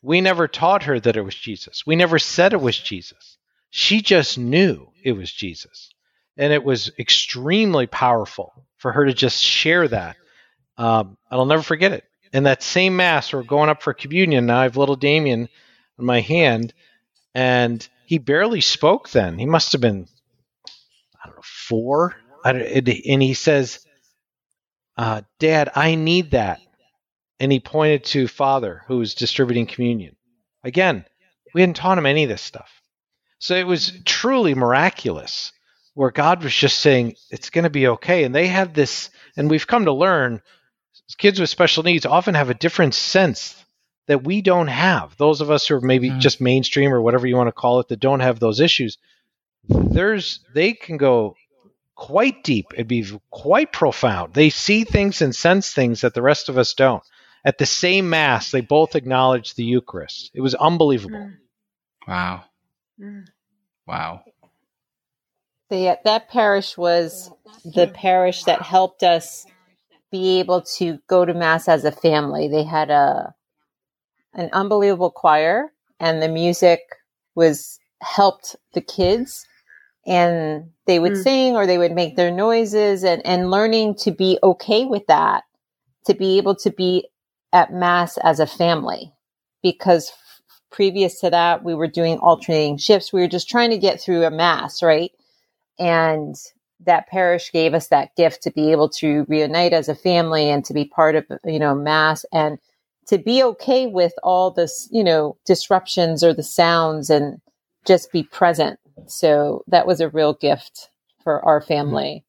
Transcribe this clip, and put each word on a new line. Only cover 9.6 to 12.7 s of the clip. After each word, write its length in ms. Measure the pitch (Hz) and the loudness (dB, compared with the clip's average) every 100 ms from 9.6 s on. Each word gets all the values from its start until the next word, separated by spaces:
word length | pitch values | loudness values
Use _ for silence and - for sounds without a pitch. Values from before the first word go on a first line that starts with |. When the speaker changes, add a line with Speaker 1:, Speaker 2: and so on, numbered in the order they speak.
| 156 175 156 | 0 0 0
Speaker 1:
that. 300 | 110 85 - _ _ _ _ _ - | -2 -8 -16 _ _ _ _ _ -6
Um, 400 | 117 113 95 101 _ | 0 0 -2 -14 _
and 80 | 127 | -2
I'll 60 | 131 | 0
never 180 | 156 | 0
forget 300 | - 156 190 | 0 -2 0
it. 100 | 190 _ _ _ | -2 _ _ _
In 100 | 135 139 | 0 2
that 180 | 131 | 0
same 320 | - | -2